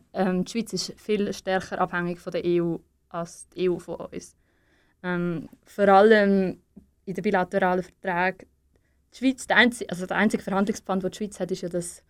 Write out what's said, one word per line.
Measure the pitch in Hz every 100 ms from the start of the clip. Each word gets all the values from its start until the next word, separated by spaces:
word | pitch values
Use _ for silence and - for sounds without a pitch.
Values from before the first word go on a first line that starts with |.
| _
ähm, | 190 185 185
die | 180
Schweiz | 233 220
ist | 180 - -
viel | - 214 202
stärker | - - 185 - 202
abhängig | 180 180 175 170
von | -
der | 170
E | 175 175
U | 170 165 - _ _
als | 175 170 - -
die | -
E | 185
U | 170
von | 170 165
uns. | - - - _ _ _ _ _ _ _
Ähm, | 180 180 175 170 - -
vor | _ - 202
allem | 196 214 214 202 196 185 - _ - - _
in | -
den | 185
bilateralen | 208 196 180 196 185 185
Verträgen. | 180 _ 190 175 185 180 - _ _ _ _ _ _
Die | -
Schweiz, | 262 254 -
der | 185
einzi-, | 240 240 -
also | 175 185
der | 180
einzige | 208 -
Verhandlungspunkt, | - 196 202 - - 190
den | 185
die | -
Schweiz | 208 -
hat, | 180
ist | 185
ja | 175
das, | 175 170 -